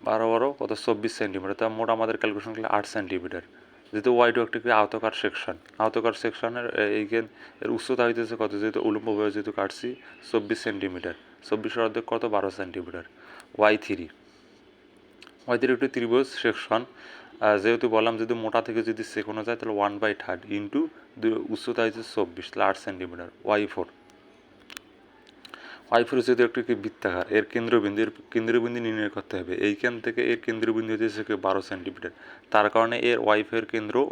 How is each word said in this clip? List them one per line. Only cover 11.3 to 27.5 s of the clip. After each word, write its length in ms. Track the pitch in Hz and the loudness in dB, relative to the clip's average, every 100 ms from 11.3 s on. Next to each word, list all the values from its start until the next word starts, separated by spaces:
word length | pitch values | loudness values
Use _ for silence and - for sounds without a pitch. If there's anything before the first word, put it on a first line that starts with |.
| - - | -20 -4
চব্বিশের 320 | 110 110 117 | -2 -2 0
অর্ধেক 220 | 113 110 113 | 0 0 -2
কত? 180 | 113 | -2
বারো 260 | 117 104 98 | 0 0 -2
সেন্টিমিটার। 520 | 95 95 90 87 87 - - - - - - | -4 -8 -8 -10 -12 -14 -20 -20 -20 -16 4
ওয়াই 180 | 107 107 | 6 6
থ্রি, 320 | - 95 82 - - _ _ _ _ _ _ _ _ _ - - - | 0 -6 -6 -14 -20 _ _ _ _ _ _ _ _ _ -20 -18 -2
ওয়াই 120 | 120 | 2
থ্রি 140 | 127 | 4
একটি 160 | 123 131 | 4 2
ত্রিভুজ 380 | 127 117 120 131 | 0 2 2 2
সেকশন, 580 | - 117 107 - 110 127 - - - - - | 0 0 0 0 -2 -2 -16 -20 -20 -20 0
আহ, 180 | 110 104 | 4 4
যেহেতু 300 | 104 117 123 | 4 2 4
বললাম 300 | 110 113 113 | 4 2 0
যদি 160 | 113 | -2
মোটা 280 | 120 110 117 | -2 0 0
থেকে 200 | 113 113 | 0 -2
যদি 220 | 110 113 107 | -2 -4 -4
চিকনে 300 | - 104 107 | -6 -6 -6
যায় 120 | 107 117 | -4 -4
তাহলে 180 | 113 104 | -2 0
ওয়ান 200 | 101 101 | 0 0
বাই 160 | 107 101 | -2 -2
থার্ড 220 | - 90 101 | -6 -8 -4
into 360 | 104 104 139 160 - - - | -6 -2 -2 -2 -4 -20 -2
দুই, 140 | 113 113 - | 0 0 -4
উচ্চতা 340 | 107 - 120 | -6 -4 0
হচ্ছে 200 | 113 107 113 | 0 -2 -8
চব্বিশ, 360 | - 92 85 90 | -4 -4 -4 -12
তাহলে 140 | 104 | 0
আট 120 | 101 98 | 0 0
সেন্টিমিটার। 520 | - 95 90 85 87 - | -6 -8 -10 -10 -14 -8
ওয়াই 220 | 107 104 104 | 0 2 2
ফোর, 200 | - 87 - - - - - _ - - - - - - - - - - - - - - | -4 -8 -10 -20 -20 -20 -20 _ -20 -18 -18 -18 -20 -20 -20 -20 -20 -20 -20 -18 -20 2
ওয়াই 140 | 117 | 2
ফোর 160 | 117 131 | 4 2
যেহেতু 240 | 120 120 | 2 4
একটি 180 | 120 127 | 4 2
কি 120 | 113 | -2
বৃত্তাকার, 500 | 113 107 - 101 90 90 | -2 -2 -4 -2 -2 2
এর 140 | 101 | 2
কেন্দ্রবিন্দু, 580 | - | 2